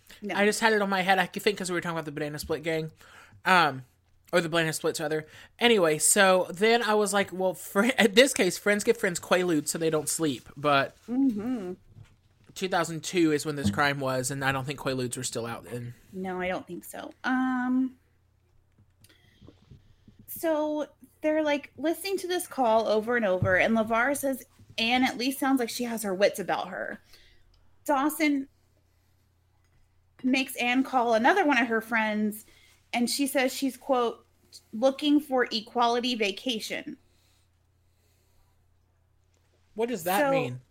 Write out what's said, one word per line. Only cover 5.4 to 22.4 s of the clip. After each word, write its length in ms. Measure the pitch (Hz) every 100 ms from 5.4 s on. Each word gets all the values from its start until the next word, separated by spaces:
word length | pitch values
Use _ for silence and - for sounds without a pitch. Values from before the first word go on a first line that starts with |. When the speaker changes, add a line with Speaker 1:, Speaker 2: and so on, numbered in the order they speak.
| - -
Speaker 2:
Anyway, 400 | 240 220 165 151
so 480 | - 214 190 185 -
then 320 | 175 220 233
I 120 | 214
was 180 | 214 208
like, 180 | 202 196
well, 200 | 180 185
fr-, 300 | 165 - 202
<laughs> 140 | 226 254
in 160 | 214
this 180 | 196 277
case, 240 | - 185 -
friends 260 | 208 208
give 140 | 233 220
friends 240 | 196 170
Quaaludes 480 | - 185 180 156 151
so 80 | 170
they 120 | 160
don't 180 | 156 139
sleep, 400 | - 160 117 - -
but 400 | 147 139 - - -
Speaker 1:
Mm-hmm. 680 | 247 269 208 226 247 180 185 _ - - _ _ _ -
Speaker 2:
two 140 | - 185
thousand 340 | 185 160 160
two 280 | - 185 160
is 120 | 147
when 120 | 156 143
this 140 | 139
crime 300 | - 143 143
was, 300 | 131 131 131
and 120 | 139
I 100 | 135
don't 120 | 135
think 140 | 131 135
Quaaludes 380 | 143 131 123 127
were 40 |
still 200 | 123 123
out 200 | 117 117
then. 280 | - 123 123 123 -
Speaker 1:
No, 260 | 190 190 185
I 80 | 180
don't 180 | 180 -
think 180 | 175
so. 280 | - - 302 -
Um, 720 | - 262 262 254 254 254 262 - _ _ _ _ _ _ _ _ _ _ _ _ _ _ - - - - _ _ - - 214
so 580 | - 330 311 302 302 285 _ - _
they're, 200 | 311 311
like, 280 | 302 294 - -
listening 400 | 302 330 392 370
to 100 | 349
this 180 | 359